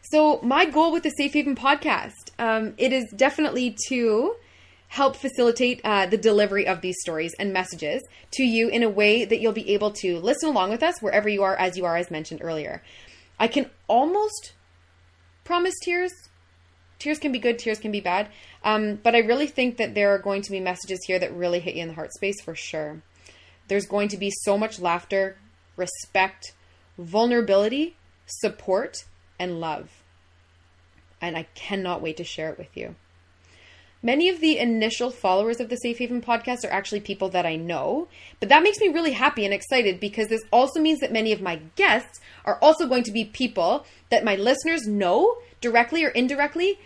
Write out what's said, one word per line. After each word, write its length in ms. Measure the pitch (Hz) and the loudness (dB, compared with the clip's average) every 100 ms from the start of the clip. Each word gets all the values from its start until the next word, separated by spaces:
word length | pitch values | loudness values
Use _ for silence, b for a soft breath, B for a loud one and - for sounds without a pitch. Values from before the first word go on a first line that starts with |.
so 400 | - 302 302 - | 2 4 6 4
my 240 | 240 277 359 | 2 2 4
goal 260 | 285 330 | 4 2
with 120 | 320 | 2
the 80 | 302 | -2
Safe 200 | 302 285 | -2 0
Haven 240 | 302 285 247 | 0 -2 0
podcast, 760 | 262 294 302 190 - - - - | 0 0 0 -2 -4 -16 -18 -6
um, 360 | 226 220 220 - | -2 -2 -4 -2
it 140 | 254 | 0
is 140 | 262 233 202 | 0 -4 0
definitely 640 | 269 294 302 254 247 - - | 2 2 -2 0 -4 -6 -4
to 480 | 254 233 214 320 466 b b b b b | 0 2 2 0 -4 b b b b b
help 280 | - 277 269 | 0 0 0
facilitate, 640 | 269 - 240 233 247 240 | -6 2 2 4 0 0
uh, 220 | 214 202 185 | 0 0 2
the 120 | 208 | 2
delivery 500 | 214 202 208 196 190 | 4 4 2 2 0
of 140 | 175 | -2
these 160 | 185 180 | -4 -6
stories 320 | - 160 165 - | -6 -4 -6 -4
and 140 | 202 | -2
messages 480 | 190 180 170 156 240 - B B | -2 -4 -6 -4 -4 -8 B B
to 120 | - | 0
you 240 | 262 226 226 | 2 2 2
in 160 | 233 | 2
a 60 | 226 | 2
way 360 | 202 208 226 247 | 4 4 4 2
that 140 | 220 | 0
you'll 140 | 220 | 0
be 200 | 220 - | 0 -2
able 180 | 202 208 | 0 0
to 280 | 208 185 170 | -2 -4 -2
listen 300 | 190 294 320 | 0 0 0
along 200 | 233 185 | 0 0
with 140 | 233 | 0
us 180 | 320 339 | -2 -2
wherever 280 | 214 208 208 | 0 0 0
you 140 | 202 | 0
are, 120 | 196 190 | 0 0
as 220 | 185 180 | -2 -2
you 80 | 175 | -2
are, 100 | 170 | -2
as 160 | 175 | -4
mentioned 300 | 156 160 160 | -8 -10 -10
earlier. 400 | 165 160 143 - B B B B B - | -8 -6 -8 -12 B B B B B -4
I 80 | 220 | 0
can 220 | 285 254 _ - | 0 -4 _ 0
almost 680 | 233 302 392 427 - - _ _ _ _ _ _ _ _ _ | 2 2 0 -2 -4 -16 _ _ _ _ _ _ _ _ _
promise 320 | - 349 359 359 | -4 -2 0 -4
tears. 300 | 359 349 359 359 - _ _ _ _ _ _ _ | -4 -2 -4 -8 -20 _ _ _ _ _ _ _
Tears 200 | 294 302 | -6 -4
can 120 | 302 | -2
be 80 | 240 | 0
good, 180 | 240 233 | -2 -2
tears 220 | 233 214 | -4 -4
can 120 | 214 | -4
be 100 | 208 | -4
bad. 280 | 190 180 208 B B B | -2 -2 -4 B B B
Um, 360 | 214 214 208 208 | -2 0 0 0
but 140 | 233 233 | 4 4
I 40 | |
really 280 | 214 247 294 | 4 2 0
think 300 | - 247 240 | 0 -2 -2
that 180 | 220 208 | -4 2
there 180 | 202 | 2
are 60 | 196 | 2
going 220 | 202 196 | 0 -4
to 80 | 202 | -4
be 80 | 196 | -6
messages 440 | 185 180 - 185 - | -4 -6 -8 -8 -2
here 140 | 185 | -2
that 160 | 175 175 | -2 -4
really 240 | 175 175 | -2 -2
hit 160 | 170 165 | -4 -8
you 60 | |
in 80 | 165 | -10
the 60 | 160 | -10
heart 180 | 156 | -12
space 280 | - 196 202 | -6 -6 -4
for 140 | - 160 | -10 -12
sure. 460 | - 160 151 160 _ b b b b b - | -8 -8 -8 -12 _ b b b b b -2
There's 180 | 196 196 | -2 0
going 240 | 202 208 | -2 -2
to 80 | 208 | -2
be 140 | 202 196 | -6 -2
so 140 | - 202 | 0 0
much 220 | 214 185 | 0 -2
laughter, 580 | 180 175 - 196 190 190 - _ _ - | -2 -2 -2 -2 -2 -6 -20 _ _ -8
respect, 760 | 180 - - 196 190 - - _ b b b - | -8 -8 -4 0 0 -4 -20 _ b b b -16
vulnerability, 1000 | 175 202 233 240 208 196 208 269 330 _ _ _ - | -2 2 4 2 4 4 4 0 -4 _ _ _ -16
support, 800 | - 208 - - 190 269 - - _ _ - | -4 -4 -4 -2 -2 -2 -12 -20 _ _ -10
and 200 | 180 170 | -8 -4
love. 440 | 165 151 156 _ _ _ _ _ _ _ _ _ _ _ _ _ | -6 -6 -10 _ _ _ _ _ _ _ _ _ _ _ _ _
And 160 | 175 165 | -8 -8
I 80 | 160 - | -10 -16
cannot 460 | - 196 185 175 | -8 -6 -4 -4
wait 160 | 160 156 | -6 -8
to 60 | |
share 280 | 165 - 160 | -10 -8 -8
it 60 | - | -8
with 180 | 170 - | -14 -12
you. 200 | - - _ _ _ _ b b b b b b 233 | -12 -14 _ _ _ _ b b b b b b 0
Many 220 | 277 359 | 2 2
of 140 | 339 | 4
the 180 | 311 302 | 2 4
initial 500 | 240 220 220 - 247 | 2 2 0 -2 -6
followers 520 | 247 190 190 220 233 | -2 2 2 2 -2
of 80 | 226 | -4
the 80 | 240 | -4
Safe 200 | 240 233 | -4 -4
Haven 240 | 240 247 | -4 -4
podcast 440 | 233 233 247 247 208 | -2 -2 -2 -6 -4
are 60 | |
actually 280 | 190 196 208 | -4 -4 -8
people 300 | 208 196 190 | -6 -6 -2
that 160 | 180 170 | 0 -2
I 100 | 160 | -4
know, 540 | 170 165 139 254 349 B B B | -4 -4 -2 -4 -6 B B B
but 80 | 202 | 6
that 120 | 294 | 6
makes 200 | 370 403 | 6 4
me 80 | 415 | 2
really 240 | 320 330 | 2 0
happy 320 | 233 277 294 196 | 2 0 0 -2
and 80 | |
excited, 480 | 196 - 262 208 180 | -4 0 2 2 0
because 260 | 208 220 214 | -6 -4 -2
this 160 | 220 - | -4 2
also 300 | 233 269 330 | 4 4 2
means 180 | 311 311 | 2 2
that 140 | 277 | 0
many 180 | 220 220 | 0 0
of 100 | 202 | -2
my 200 | 190 160 156 - | -2 -8 -10 2
guests 420 | 381 226 - - B B | 4 4 -2 -20 B B
are 160 | - - | -4 6
also 240 | 285 320 302 | 6 6 2
going 180 | 247 | 0
to 80 | 240 | 0
be 120 | 214 | -4
people 600 | 226 - 254 - 170 277 B B _ | -6 -4 -4 0 0 0 B B _
that 160 | 233 214 | 2 2
my 100 | 196 | 2
listeners 500 | 214 269 320 330 214 | 2 2 0 -2 -2
know 520 | 208 180 214 415 480 B - | 0 2 4 4 2 B -6
directly 420 | 240 233 240 330 | 2 2 2 0
or 60 | 311 | 2
indirectly, 680 | 233 254 277 294 330 370 392 | 2 0 0 -2 0 -2 -2